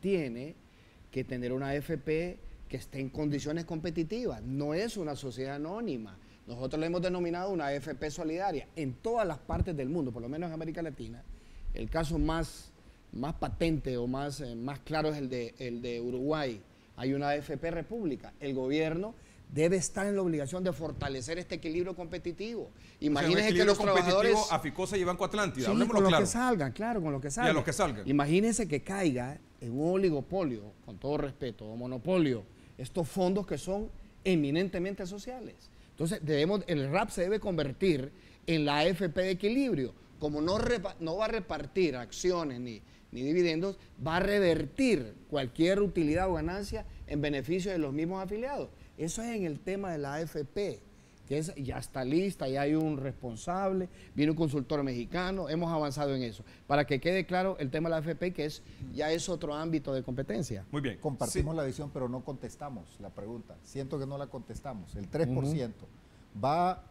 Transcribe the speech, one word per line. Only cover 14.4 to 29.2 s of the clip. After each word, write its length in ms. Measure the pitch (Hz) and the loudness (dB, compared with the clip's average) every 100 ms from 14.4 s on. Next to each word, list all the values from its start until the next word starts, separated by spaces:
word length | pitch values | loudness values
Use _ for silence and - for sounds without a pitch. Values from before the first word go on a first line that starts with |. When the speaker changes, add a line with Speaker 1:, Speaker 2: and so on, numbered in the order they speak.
Speaker 1:
eh, 140 | 135 | -8
más 240 | 117 123 139 | -6 -8 -8
claro 280 | - 156 156 | -4 0 0
es 80 | 151 | 0
el 120 | 135 | -2
de, 260 | 127 117 - | -4 -4 -6
el 240 | 127 117 | -6 -4
de 180 | 123 120 | -4 -4
Uruguay. 600 | 120 123 139 156 139 110 - - - - | -2 -2 0 0 0 -4 -12 -20 -20 -4
Hay 160 | 131 | 0
una 140 | 139 143 | 2 2
A 80 | 147 | 0
F 200 | 147 143 | -2 -4
P 140 | 165 | -2
república. 640 | 165 156 233 190 127 - - | -4 -4 -4 -2 -2 -6 -8
El 140 | 143 | -4
gobierno 600 | 131 131 151 156 160 208 233 - - - | -2 0 2 2 0 -4 -8 -18 -20 -6
debe 240 | 139 160 185 | 2 4 4
estar 300 | - - 196 | 0 -2 0
en 80 | |
la 80 | 202 | 2
obligación 400 | 185 156 139 180 | 2 0 -2 -2
de 100 | 185 | -2
fortalecer 680 | 139 156 - 143 131 117 170 | -2 -4 -4 -4 -4 -4 -6
este 180 | 175 180 | -4 -6
equilibrio 400 | 165 160 180 180 | -2 -2 -2 -4
competitivo. 640 | 170 180 175 170 208 233 | -8 -6 -6 -6 -6 -6
Speaker 2:
O 80 | 123 | -8
sea, 280 | - - - | -12 -20 -2
un 60 | 147 | 2
Speaker 1:
Imagínense 300 | 143 160 190 | 4 6 6
que 40 | 214 | 6
Speaker 2:
equilibrio 160 | 175 208 | 6 6
Speaker 1:
los 120 | 202 | 6
Speaker 2:
competitivo 420 | 202 185 175 190 | 6 6 6 6
Speaker 1:
trabajadores 320 | 226 214 214 | 6 6 4
Speaker 2:
a 60 | 160 | 0
Ficosa 360 | 156 - 185 202 | 0 -2 -2 0
y 60 | |
Banco 220 | 180 180 | 0 0
Atlántida, 400 | 185 208 196 123 127 | 0 0 0 0 2
Speaker 1:
Sí, 40 | |
Speaker 2:
hablemoslo 220 | 214 240 | 4 4
Speaker 1:
con 80 | 214 | 6
los 60 | 196 | 8
Speaker 2:
claro. 140 | 160 | 8
Speaker 1:
que 60 | - | 4
salgan, 420 | 233 254 220 135 | 2 2 2 0
claro, 300 | 120 220 226 | -2 -2 0
con 100 | 156 | 0
los 80 | 139 | -2
que 60 | 139 | -2
Speaker 2:
Y 20 | |
a 40 | |
Speaker 1:
salgan. 220 | 139 233 156 | 0 4 4
Speaker 2:
los 80 | |
que 80 | 151 | 2
salgan. 360 | 143 180 107 98 | 2 0 0 2
Speaker 1:
Imagínense 600 | 143 143 175 220 220 196 | 2 4 4 4 2 0
que 140 | 147 | -2
caiga 560 | - 196 180 123 | -2 0 2 2